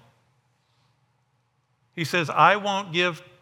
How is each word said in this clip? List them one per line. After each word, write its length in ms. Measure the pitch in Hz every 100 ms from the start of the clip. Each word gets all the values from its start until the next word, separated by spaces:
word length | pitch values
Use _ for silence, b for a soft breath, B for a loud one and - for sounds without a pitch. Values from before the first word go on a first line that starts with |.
| - _ _ _ _ _ _ _ _ _ _ _ _ _ _ _ _ _ _ -
He 80 |
says, 260 | 160 180 151
"I 260 | - 160 208
won't 360 | 202 196 196
give 280 | 165 180 160 - -